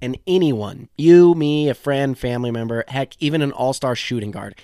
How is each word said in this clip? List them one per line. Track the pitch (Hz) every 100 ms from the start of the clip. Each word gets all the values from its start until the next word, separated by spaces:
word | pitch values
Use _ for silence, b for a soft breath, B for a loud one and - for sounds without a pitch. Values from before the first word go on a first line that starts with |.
And | 127 127 -
anyone, | 185 165 113 101 - 127 -
you, | 160 175 175 165
me, | 147 151 147
a |
friend, | 117 - 139 139 127
family | 127 120 123
member, | 117 113 117 -
heck, | 135 131 -
even | 147 156
an | 143
all-star | - 127 131 131
shooting | 120 - 120 104
guard, | 98 101 101